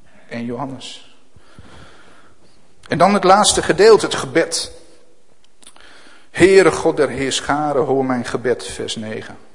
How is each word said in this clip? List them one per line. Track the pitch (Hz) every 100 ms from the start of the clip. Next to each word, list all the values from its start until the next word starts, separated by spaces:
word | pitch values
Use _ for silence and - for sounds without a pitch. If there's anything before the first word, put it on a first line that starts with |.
| - - -
in | 117
Johannes. | 120 120 139 127 - - - - - - - - - - - - - - - - - - - - -
En | 135
dan | 180
het | 202
laatste | 180 196 202 -
gedeelte, | - 160 208 208
het | 156
gebed. | - 135 147 160 - - - - - - - - - - - - - - - - - -
"Heere | - 180 190 175
God | - 165 151
der | 135
heerscharen, | 131 135 - - 143 151 143
hoor | 127 135
mijn | 131 123
gebed," | 120 - 123 113
vers | - - 110 -
negen. | 110 110 - - -